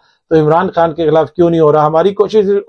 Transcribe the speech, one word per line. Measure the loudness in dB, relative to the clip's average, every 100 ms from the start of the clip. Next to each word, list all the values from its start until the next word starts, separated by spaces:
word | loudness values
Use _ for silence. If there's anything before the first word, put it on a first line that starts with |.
| _ _ -2
तो | 0
इमरान | 2 0 -2
खान | -2 -2
के | -2
खिलाफ | -2 0 -2 0
क्यों | 0
नहीं | 2
हो | 2
रहा। | 2 0
हमारी | 0 0
कोशिश | -2 -2 0 0 -2